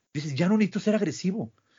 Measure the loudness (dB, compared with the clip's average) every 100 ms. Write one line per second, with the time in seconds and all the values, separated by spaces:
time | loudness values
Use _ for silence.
0 | _ -8 -6 0 2 4 2 0 0 0
1 | 0 -2 -4 -4 -8 _ _